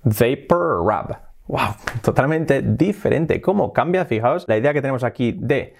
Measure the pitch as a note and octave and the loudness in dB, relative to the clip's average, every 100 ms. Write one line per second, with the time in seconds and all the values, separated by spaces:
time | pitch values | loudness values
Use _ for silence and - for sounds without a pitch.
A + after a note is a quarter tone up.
0 | - G#2+ A#2+ C#3 - F3 E3+ G#2 F2 G2+ | 0 2 2 2 0 0 2 0 0 0
1 | - - - - - - - - - A#2 | -4 -12 -14 -20 -8 -4 -4 -6 -8 -4
2 | - A2 C3+ D#3+ D#3 C#3 - G#2 E3 G3+ | -2 2 2 0 2 0 2 2 0 0
3 | - A#2+ D#3+ - - G3+ B2+ - C3+ F3+ | 0 0 0 0 0 0 0 0 0 0
4 | F3+ A2 A#2 D#3+ - A2 B2+ D3 C3+ C3 | 0 0 0 0 0 0 2 0 -2 -2
5 | A#2+ - B2 - A2 C#3 - | -4 -2 -4 -2 -2 -2 -2